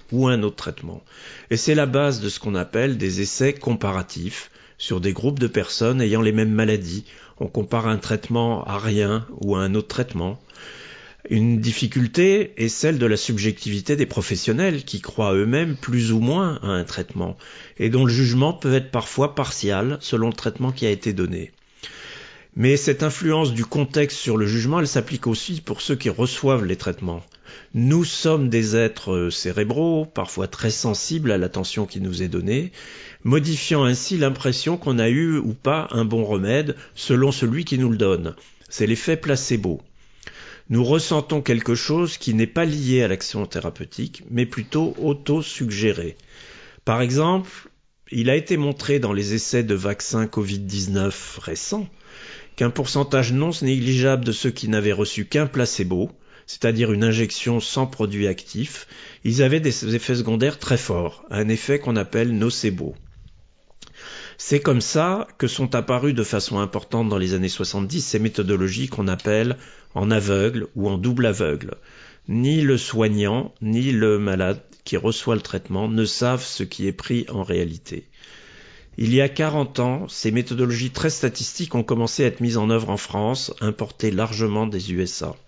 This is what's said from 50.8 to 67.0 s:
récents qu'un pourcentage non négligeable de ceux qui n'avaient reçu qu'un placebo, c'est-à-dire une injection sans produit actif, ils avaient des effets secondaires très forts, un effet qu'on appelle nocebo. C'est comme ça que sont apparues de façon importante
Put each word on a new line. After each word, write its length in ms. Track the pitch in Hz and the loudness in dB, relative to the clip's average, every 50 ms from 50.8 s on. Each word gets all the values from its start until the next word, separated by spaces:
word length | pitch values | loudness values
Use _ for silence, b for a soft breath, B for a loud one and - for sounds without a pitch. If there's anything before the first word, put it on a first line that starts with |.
| 95 98 98 98 95 98 - - - - - - | -2 0 0 0 0 0 -2 -4 -10 -14 -14 -12
récents 500 | - 85 80 - - - 208 214 190 - B B B B B B B B B B B B B | -10 -8 -8 -6 -6 -6 -4 -6 -6 -8 B B B B B B B B B B B B B
qu'un 140 | - 120 120 | -2 -2 0
pourcentage 600 | - - 135 127 - 139 143 139 139 135 123 113 123 | 0 -2 -4 -2 0 0 0 2 2 2 2 2 2
non 200 | 139 156 170 160 - 143 | 2 2 0 0 0 0
négligeable 600 | 131 135 131 120 127 131 127 127 135 135 127 120 | 0 0 2 2 2 2 4 4 4 2 2 2
de 80 | 120 107 | -2 -2
ceux 180 | - - 127 | 0 -2 -2
qui 180 | 110 - - 110 | -2 -2 -2 0
n'avaient 220 | 110 107 104 104 | 0 2 2 2
reçu 360 | 98 98 104 - - 107 101 | 2 2 0 -2 -2 -6 -4
qu'un 200 | - - 147 151 | 0 2 2 2
placebo, 640 | 135 - 127 120 113 - - 95 90 92 87 104 - - b b b b b b | 2 2 0 0 0 0 -2 -2 0 0 0 0 -2 -4 b b b b b b
c'est-à-dire 480 | b - - - 117 113 113 120 110 104 | b -6 0 0 2 2 4 2 2 4
une 120 | 101 113 | 4 4
injection 560 | 113 110 113 113 101 - - - 120 120 113 | 4 4 2 2 0 -2 -4 -2 0 0 0
sans 260 | 107 - - 135 131 | -2 -2 -2 -2 -2
produit 400 | 127 - - 110 98 101 101 101 | -2 0 -2 -2 -2 0 0 0
actif, 640 | 95 92 - - - - 107 135 - - - - B B B B B B B - | 0 0 -2 -6 -8 -6 -6 -6 -6 -6 -12 -16 B B B B B B B -2
ils 220 | 113 117 135 135 | 0 2 4 4
avaient 160 | 131 147 160 | 4 4 4
des 340 | 156 139 117 - - 107 113 | 2 2 0 0 0 0 0
effets 220 | 117 - - 123 | 0 0 0 -2
secondaires 420 | 120 113 110 113 110 127 143 143 - | 0 0 0 0 2 2 0 0 -4
très 200 | - - 127 120 | -2 0 0 0
forts, 460 | - - 92 87 87 82 - - - - | 0 0 -2 0 -2 -2 -6 -10 -12 -6
un 180 | - 101 107 107 | -2 0 0 2
effet 300 | 110 110 - - 139 143 | 0 0 2 0 0 0
qu'on 160 | 143 127 117 | 2 0 0
appelle 420 | 107 95 - - 113 117 123 113 | 0 0 0 0 0 2 2 2
nocebo. 600 | 104 110 120 - - - 107 95 87 - - - - - - - - - - - - - - _ _ _ _ - - - B B B B B B B B B B B | 2 2 0 0 0 -2 -2 -2 -2 -4 -8 -8 -12 -18 -20 -20 -20 -20 -20 -20 -20 -20 -20 _ _ _ _ -20 -20 -20 B B B B B B B B B B B
C'est 200 | - - 143 143 | -2 0 0 2
comme 220 | 143 156 127 120 | 4 4 2 2
ça 480 | - - - 156 165 180 190 214 - - - - | 2 2 0 2 2 2 0 -2 -4 -8 -4 -2
que 80 | 135 | -2
sont 300 | 120 - - 135 123 - | -2 0 -2 -2 0 0
apparues 380 | 117 113 - 127 123 135 147 135 | -2 0 0 0 2 2 2 2
de 100 | 120 107 | 2 0
façon 340 | - 117 101 - - 107 101 | 0 0 -2 -2 -2 -2 -2
importante 500 | 101 95 - 104 - - 113 113 | -2 -2 -4 -6 -6 -2 -2 0